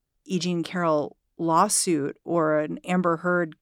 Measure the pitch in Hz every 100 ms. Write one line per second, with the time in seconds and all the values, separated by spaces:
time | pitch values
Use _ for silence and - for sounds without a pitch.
0 | _ _ - 185 180 170 160 185 170 151
1 | 139 - _ - 165 165 208 - 190 156
2 | 139 - - 170 156 151 151 156 - 180
3 | 175 165 180 180 170 -